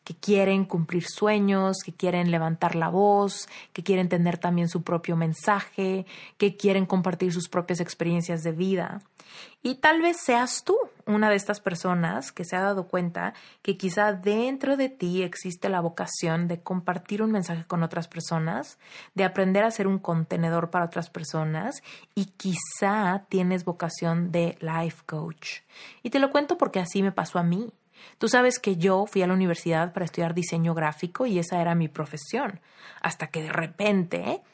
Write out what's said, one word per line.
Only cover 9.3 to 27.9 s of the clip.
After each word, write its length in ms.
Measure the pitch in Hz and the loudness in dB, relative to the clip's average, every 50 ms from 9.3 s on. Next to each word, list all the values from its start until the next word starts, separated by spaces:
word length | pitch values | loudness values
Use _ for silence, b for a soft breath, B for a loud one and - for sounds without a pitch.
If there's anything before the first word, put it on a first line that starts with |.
| B B B B B B - | B B B B B B -4
Y 140 | 240 254 | -4 -2
tal 260 | 254 - 311 320 330 330 | 4 4 4 6 6 4
vez 160 | 339 339 339 | 2 2 0
seas 420 | - - 247 233 247 247 - - - | 0 2 2 2 2 0 -2 -4 0
tú 120 | - 370 480 494 - - _ - | 2 2 2 2 -2 -6 _ -4
una 240 | - 208 214 214 214 | 0 2 4 4 4
de 60 | 208 | 4
estas 240 | 202 202 - 208 202 | 4 2 -2 -4 -2
personas 720 | - 190 175 165 - 185 180 175 170 165 185 226 269 - - | -2 -4 -4 -2 0 0 2 2 2 0 -2 -4 -6 -8 -10
que 120 | - 175 | -10 -8
se 120 | 175 - | -4 -2
ha 40 | 185 | 0
dado 260 | 190 202 202 190 175 | 0 0 0 -2 -4
cuenta 480 | 175 - 180 175 175 170 175 - - B B B B B B B | -2 -2 -2 -2 -2 -4 -4 -6 -6 B B B B B B B
que 140 | - 190 | -4 -4
quizá 360 | 190 - 185 170 208 208 214 208 | -2 -2 -2 2 2 2 2 2
dentro 640 | 185 180 208 208 220 240 254 269 269 269 269 277 | 0 0 0 0 2 0 -2 -2 -2 0 0 2
de 120 | 269 262 262 | 2 0 -2
ti 340 | 262 - 185 175 175 185 185 | -2 -4 -4 -2 0 0 -2
existe 460 | 175 180 - - 185 175 175 - 196 | -2 -4 -8 -8 -8 -8 -4 -2 -2
la 120 | 190 180 | 0 0
vocación 680 | 170 170 175 - 180 170 - - - 165 160 165 170 175 | 0 -2 -4 -4 -6 -6 -6 -4 -2 0 0 0 0 -2
de 120 | 175 170 - | -4 -6 -6
compartir 600 | - 185 185 175 - 180 180 - - 208 208 220 | -4 -4 -4 -2 -2 -4 -4 -4 -6 -4 -2 -2
un 100 | 220 220 | 0 0
mensaje 320 | 202 180 170 170 165 165 | 0 -2 -2 -4 -6 -6
con 160 | - 180 170 165 | -4 -2 -2 -2
otras 260 | 160 - 170 165 - | -2 -2 -6 -8 -8
personas, 720 | - 170 160 - 170 160 160 160 190 240 294 - - _ B B B B B B B | -8 -10 -6 -4 -2 -2 -2 -2 -4 -4 -8 -10 -14 _ B B B B B B B
de 100 | - 190 | 0 0
aprender 400 | 185 185 - 190 190 185 202 214 | 0 2 2 2 2 4 4 4
a 60 | 226 | 2
ser 160 | 226 - 196 | 2 0 0
un 120 | 190 190 190 | 0 0 0
contenedor 720 | - - 170 165 160 - - 170 165 165 165 170 165 170 | 0 -2 -2 0 0 -2 0 0 0 0 0 0 -2 0
para 140 | - 180 170 | 0 -2 -2
otras 260 | 170 - 180 170 - | -2 -4 -6 -8 -8
personas, 720 | - 170 160 - - 160 156 156 156 156 190 240 285 - B B B B B B - | -10 -12 -10 -6 -4 -4 -2 -2 -2 -4 -4 -6 -8 -10 B B B B B B -4
y 120 | 208 196 | -4 -4
quizá 1000 | 196 _ - - 190 180 165 - - - - 202 196 202 214 208 180 185 202 196 - | -4 _ -8 -4 -4 -2 -2 -4 -4 -4 0 0 0 2 2 2 0 0 -2 -4 -2
tienes 360 | - 190 180 180 185 185 170 | 0 0 2 2 0 0 -2
vocación 680 | 180 170 - 180 160 - - 175 165 165 170 175 180 165 | -4 -6 -4 -4 -6 -6 -2 -2 0 0 0 0 0 0
de 260 | 170 170 165 - - | 0 0 0 -2 -6
life 420 | - 160 160 165 165 170 - - _ | -6 -4 -4 -2 -2 -4 -6 -8 _
coach. 540 | - - 156 156 165 165 - - - - - _ B B B B B B B B | -10 -8 -8 -8 -8 -10 -12 -12 -14 -14 -14 _ B B B B B B B B
Y 80 | 247 | -2
te 80 | - 277 | 2 2
lo 120 | 269 269 | 2 4
cuento 280 | 277 294 294 285 359 359 | 4 2 2 2 0 0
porque 220 | - - - 190 | 0 0 0 -2
así 220 | 180 170 - 196 196 | -2 0 0 0 0
me 100 | 196 185 | 2 0
pasó 260 | - 180 - - 180 | 0 -4 -2 0 0
a 40 | 175 | 2
mí. 300 | 170 170 190 240 226 - _ _ _ | 2 0 0 -2 -8 -12 _ _ _